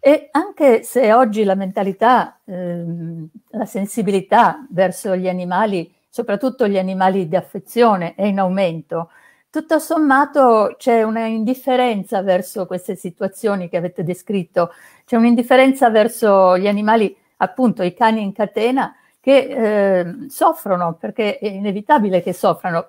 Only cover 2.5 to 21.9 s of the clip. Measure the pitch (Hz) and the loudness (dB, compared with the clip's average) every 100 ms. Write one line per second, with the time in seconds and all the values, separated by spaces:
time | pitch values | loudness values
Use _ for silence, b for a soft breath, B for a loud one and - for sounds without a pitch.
2.5 | 180 180 175 170 170 165 165 160 - _ | -10 -8 -6 -8 -8 -10 -12 -14 -18 _
3.5 | 220 208 214 196 - 202 196 185 214 208 | -8 -8 -6 -6 -4 -2 -2 2 4 4
4.5 | 160 - 170 190 180 214 185 185 180 180 | 2 -8 0 0 0 -4 -2 -2 -4 -4
5.5 | 180 220 196 160 _ _ - 233 202 262 | -2 0 -2 -6 _ _ -10 -4 -2 -4
6.5 | 247 214 196 185 190 190 190 170 180 - | -2 0 0 -2 0 0 0 -2 -4 -4
7.5 | 202 - 233 240 196 170 - 202 196 190 | -14 -8 2 2 2 -4 -4 -2 0 0
8.5 | 190 190 165 - 165 170 b b b b | 0 -2 -4 -8 -8 -10 b b b b
9.5 | 311 320 320 302 320 302 262 285 285 262 | -10 -2 -2 0 0 2 2 2 2 4
10.5 | 220 202 - - 233 220 220 226 220 220 | 4 0 -2 0 2 0 -2 -4 -4 -4
11.5 | 254 269 254 254 214 185 202 190 185 - | -4 -2 0 0 -2 -4 -4 0 0 -2
12.5 | - 180 180 - 185 180 - 196 - 220 | -8 -8 -8 -8 -10 -10 -8 -8 -4 -4
13.5 | 202 175 180 175 180 170 180 - 202 175 | -4 -4 -6 -6 -6 -8 -8 -4 -6 -4
14.5 | - 170 B B B _ 226 233 240 240 | -2 -4 B B B _ 2 4 2 4
15.5 | 262 269 262 247 220 220 226 220 196 185 | 4 4 4 2 4 2 0 2 4 4
16.5 | 180 202 208 214 226 202 - b b 190 | 4 0 -2 0 2 0 -4 b b -6
17.5 | - 254 - 180 175 226 220 202 190 208 | 0 0 0 -4 0 0 0 -4 -4 -4
18.5 | - 226 262 208 b b b - 269 269 | -2 0 0 -4 b b b 2 2 2
19.5 | 277 220 208 196 185 175 175 - - 359 | -2 0 2 2 0 -2 -8 -14 0 0
20.5 | 320 208 180 175 165 - - 214 - 208 | 0 -4 -2 -2 -6 -10 -4 -4 -2 -6
21.5 | 190 208 196 208 | -6 -6 -6 0